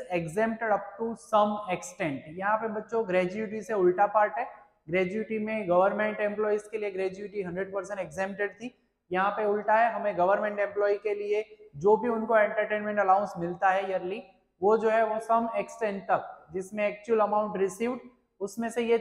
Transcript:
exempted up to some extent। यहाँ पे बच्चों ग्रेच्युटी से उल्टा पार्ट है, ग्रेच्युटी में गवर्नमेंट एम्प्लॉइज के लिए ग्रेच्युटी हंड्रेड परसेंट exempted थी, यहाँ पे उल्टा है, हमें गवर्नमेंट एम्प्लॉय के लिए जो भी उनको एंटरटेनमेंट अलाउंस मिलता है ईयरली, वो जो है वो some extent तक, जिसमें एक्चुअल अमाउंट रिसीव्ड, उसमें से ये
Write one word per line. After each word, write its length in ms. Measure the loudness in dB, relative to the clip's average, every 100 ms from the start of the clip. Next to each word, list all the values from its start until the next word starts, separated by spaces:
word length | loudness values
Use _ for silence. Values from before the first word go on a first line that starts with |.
| -2 -2
exempted 560 | -2 0 0 0 0 0
up 160 | -2 -8
to 80 | -6 -8
some 320 | 0 2 4 0 -4 -6
extent। 520 | -6 -4 -4 -4 -8 -6
यहाँ 180 | -2 -2
पे 100 | -2 -6
बच्चों 260 | -4 -4 0
ग्रेच्युटी 520 | 0 0 -2 -6 -8
से 120 | -4
उल्टा 320 | 2 4 4 4
पार्ट 240 | 4 2 0
है, 80 | -8 -10 -20 _ -4
ग्रेच्युटी 480 | 0 0 -2 -4 -4 -4
में 220 | -4 2
गवर्नमेंट 520 | 4 4 4 -2 0
एम्प्लॉइज 480 | -2 0 0 0 -2
के 80 | -6
लिए 120 | -4
ग्रेच्युटी 520 | -2 -4 -6 -10 -8
हंड्रेड 320 | -6 -6 -6
परसेंट 260 | -6 -6 -8 -6
exempted 500 | -4 -4 -2 -6 -6
थी, 140 | -14 -16 _ _ -4
यहाँ 200 | 0 0
पे 200 | 0 0
उल्टा 300 | 0 4 4
है, 120 | 4
हमें 220 | 2 -2 2
गवर्नमेंट 400 | 4 4 0 -2
एम्प्लॉय 360 | -2 0 2 2
के 120 | -2
लिए 300 | -4 -2 -2 -4 -12 -20 0
जो 200 | 4 4
भी 120 | 4
उनको 300 | -2 2 4
एंटरटेनमेंट 600 | 4 2 -2 -2 -2 2
अलाउंस 340 | 4 4 2 -4
मिलता 320 | -6 0 2
है 180 | 2 0
ईयरली, 320 | -4 -4 -8 -10 _ _ -2
वो 140 | 2 4
जो 120 | 4
है 140 | 2 2
वो 140 | 0 2
some 280 | 2 2 -2
extent 460 | -6 -4 -4 -4 -2
तक, 260 | -2 -2 -14 -10
जिसमें 360 | -8 -8 -2 -2
एक्चुअल 320 | -4 0 2
अमाउंट 360 | 2 2 0 0
रिसीव्ड, 500 | -2 -2 -4 -4 -10 _ _ -10
उसमें 300 | -8 -6 -4
से 120 | -2
ये 160 | 2 0